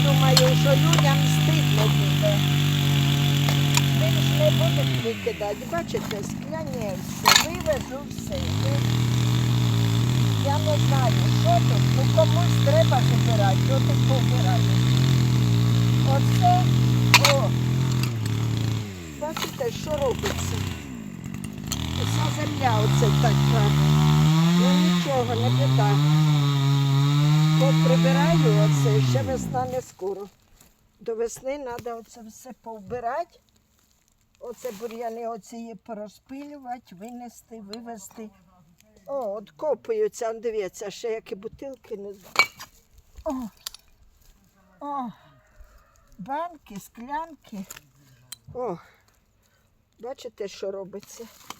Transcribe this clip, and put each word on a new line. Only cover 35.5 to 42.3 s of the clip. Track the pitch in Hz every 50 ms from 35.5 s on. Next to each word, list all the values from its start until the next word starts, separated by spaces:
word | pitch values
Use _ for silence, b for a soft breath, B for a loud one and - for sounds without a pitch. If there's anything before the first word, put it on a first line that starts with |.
| 240 233 233 226 226 190 _
порозпилювати, | - 226 202 214 202 - - _ - 269 277 285 294 294 285 262 247 247 254 _ - 196
винести, | 175 208 240 247 240 240 233 - - _ - 226 226
вивезти. | 202 196 208 240 233 233 233 214 - - - 226 220 208 _ _ _ _ _ 180 _ _ _ _ _ _ _ _ -
О, | - 277 277 240 202 196
откопуються, | 220 202 - _ - 311 311 240 - - - 226 214 214 202 - - 233 226
он, | 226 226
дивіться, | 208 233 214 214 190 180 - - 220 196
ще | - - - 233
які | 220 226 - - 226
бутилки | 190 202 220 - - 285 277 262 - _ - 233
не | 196 202 202 196
з-, | 202 180 -